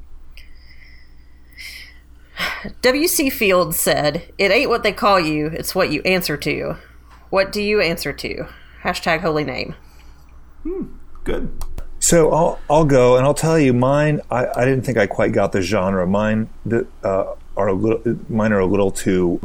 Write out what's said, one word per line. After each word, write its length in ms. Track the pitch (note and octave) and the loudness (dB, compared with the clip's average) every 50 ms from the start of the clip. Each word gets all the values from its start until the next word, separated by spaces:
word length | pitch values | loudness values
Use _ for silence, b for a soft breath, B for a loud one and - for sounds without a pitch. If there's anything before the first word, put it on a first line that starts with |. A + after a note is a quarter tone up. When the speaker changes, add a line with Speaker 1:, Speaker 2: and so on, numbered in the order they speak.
| - - - - - - - B B B B B B B B B B B B B B B B B B B B B B B B B B B B B B B B B B - - - B B B B B B B B B G3+ B - | -18 -16 -16 -16 -16 -18 -18 B B B B B B B B B B B B B B B B B B B B B B B B B B B B B B B B B B -20 -20 -20 B B B B B B B B B -14 B 0
Speaker 1:
W 260 | - B3 B3+ C#4+ D#4 | 2 2 2 2 0
C 220 | F4+ - - D4+ C4+ | 0 0 0 0 0
Fields 500 | - - A3+ F#3+ F#3 F3+ F3 D#3 E3 - | 0 0 2 4 4 4 2 0 -2 -2
said, 520 | - F#3 D3+ C3+ C#3+ D3 C#3+ E3+ - - - | 0 2 2 2 2 0 -2 -2 -8 -10 -4
"It 140 | - G3 G3 | -2 2 2
ain't 180 | F#3+ B3 C#4+ A#3 | 4 2 2 2
what 140 | A#3 A#3 - | 0 0 0
they 80 | G#3+ | -2
call 280 | - - A3 G#3 G3 F#3 | -2 2 2 4 4 4
you, 280 | E3+ D#3 D3+ D3+ D3+ | 2 2 0 -2 -2
it's 280 | D#3 E3 D3 D3 - - | -4 -4 -6 -8 -4 0
what 160 | F#3 F3+ A#2+ | 0 0 0
you 100 | D3+ C#3+ - | 0 -2 0
answer 340 | F#3 F#3 F3+ F3 - D3+ | 0 0 0 0 -2 -4
to." 400 | C#3+ - D3+ C#3+ C3 B2+ C#3+ D#3+ B B B B B B B B B B - | -4 -2 -4 -4 -2 -4 -6 -8 B B B B B B B B B B -2
What 220 | - F#3+ G3 F#3+ | 0 0 2 2
do 100 | - G#3 | -2 -4
you 180 | G#3 G3+ G#3+ G#3 | -2 0 2 2
answer 320 | F3+ D#3+ E3+ - - C#3+ C3 | 2 0 0 -2 -4 -8 -8
to? 340 | - - A#2+ - - D#3 B B B B B B B - | -6 -8 -8 -8 -8 -10 B B B B B B B -6
Hashtag 380 | F#3+ F3+ - - F#3 E3 D#3+ | -6 -6 -4 -2 -2 -2 0
holy 220 | F#3 E3+ D3+ D3+ D3+ | 0 -2 -2 -2 -2
name. 300 | C3+ B2+ - - - D#3 - b b b b b b b b b b - - - - - - - | -4 -6 -8 -8 -10 -12 -14 b b b b b b b b b b -20 -20 -20 -20 -18 -10 -8
Speaker 2:
Hmm, 200 | D#4 F#4 F#4+ A#3+ - - - - - - - - | -6 -6 -6 -8 -10 -12 -16 -16 -14 -14 -8 -6
good. 280 | - - - - - - - - - - - - - - - | -4 -4 -4 -4 -4 -4 -6 -6 -6 -6 -8 -8 -8 -8 -4
Speaker 3:
So 320 | - - F3 E3+ D#3 D3 | 0 4 4 4 4 4
I'll, 280 | - D3+ E3+ F3 - - - - | 4 2 2 0 -2 -4 -2 2
I'll 140 | D3 D#3 E3 | 4 4 6
go, 300 | C#3+ C#3 B2+ B2 B2 B2+ | 6 6 6 8 8 6
and 100 | B2+ C3 | 6 4
I'll 80 | C#3+ D3 | 4 2
tell 240 | - - D#3+ D#3+ E3 | 2 2 2 4 4
you 140 | D3 C3 B2 | 4 4 4
mine. 480 | B2 B2 C3 C#3 D3 D3+ D3+ D3 - - - | 4 4 4 4 2 2 2 0 -2 -2 -2
I, 180 | B2 B2 B2 B2 - | -2 -2 -2 -2 0
I 100 | A#2+ B2 | 0 2
didn't 200 | C3 C3+ C3 G#2 | 2 2 0 0
think 120 | - A#2 | 0 2
I 100 | A2 G2+ | 2 2
quite 240 | F#2+ - - G#2+ F#2+ | 2 2 0 0 2
got 200 | A2 A2+ G2 G2 - | 2 2 0 2 0
the 80 | G2+ | 0
genre. 440 | F#2 E2+ G#2+ G2+ F2+ F#2+ G2 F#2+ F2+ | 0 0 0 0 0 2 0 0 0
Mine, 420 | F2+ G2 G2+ G#2+ G#2+ G#2+ G#2+ A2 - - - - | 0 0 2 2 2 0 0 -2 -4 -8 -10 -4
the, 200 | G#2+ A2+ A#2 - - - - - | -2 -2 -2 -2 -4 -10 -6 -4
uh, 320 | G2+ F#2+ F#2+ - - - - - - - | -2 -2 -2 -2 -4 -8 -12 -14 -10 -4
are 120 | - G2 - | -2 0 0
a 40 | F#2+ | 0
little, 280 | F#2+ G#2 A2 A2+ - - A#2+ A2+ - - | 0 2 0 0 0 0 -2 -4 -4 -6
mine 240 | - A#2 A2 G#2+ A2 | -4 -2 0 0 2
are 80 | G#2+ G2+ | 2 2
a 60 | F#2 | 2
little 260 | F#2 G2 G2 G2+ F#2+ | 2 2 2 2 0
too 480 | F#2+ - - G#2 F#2 F#2 F2+ E2+ F2 - | 0 -2 -2 0 2 2 2 0 0 -2